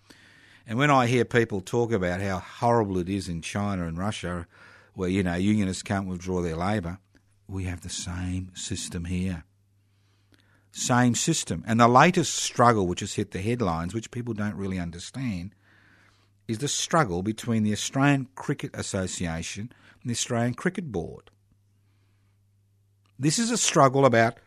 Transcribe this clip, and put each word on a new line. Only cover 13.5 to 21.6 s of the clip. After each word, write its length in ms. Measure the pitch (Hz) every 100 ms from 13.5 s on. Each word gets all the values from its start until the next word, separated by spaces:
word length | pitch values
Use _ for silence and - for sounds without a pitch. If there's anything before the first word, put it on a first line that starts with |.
| 123 95 80 87
which 160 | 113 -
people 240 | 120 120
don't 220 | 104 104 98
really 220 | 98 92
understand, 760 | 85 87 - 127 127 90 98 - _ _ _ _ _ _ _ _ -
is 120 | 110
the 100 | 139
struggle 540 | - - 170 113 87
between 400 | 101 107 120 113
the 100 | 104
Australian 560 | 104 - 139 143 139 127
Cricket 380 | - - 143 -
Association 960 | - - 98 92 - 87 82 82 98 113 - - _
and 80 | 123
the 40 |
Australian 400 | 117 - 117 120
Cricket 380 | 120 - 185 160
Board. 380 | 92 73 - - _ _ _